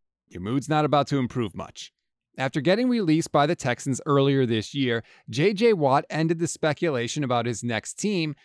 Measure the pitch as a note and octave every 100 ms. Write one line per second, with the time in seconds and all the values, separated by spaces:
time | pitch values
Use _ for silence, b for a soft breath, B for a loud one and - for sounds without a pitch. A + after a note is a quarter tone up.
0 | _ _ _ - F#2+ C3+ C3+ D3+ D3+ C#3+
1 | C#3 C#3+ B2 C3 A2 F#2 E2 - - _
2 | _ _ _ - C3 D#3 C#3 G3 B3+ A#3+
3 | F3+ D#3 D#3+ D3+ D3 F3 B2+ A#2+ C#3 B2+
4 | - C#3 C#3 C3+ B2+ A2+ G#2 C#3 C3 A#2
5 | - b b A2 F#3 G3 A#3 G3 C#3+ C#3
6 | - D3+ E3 E3+ E3+ - D#3 D3 E3+ C3
7 | A#2+ D3+ C3+ A#2+ A#2 A2+ A#2+ A2 - -
8 | G3+ G3 D#3 D3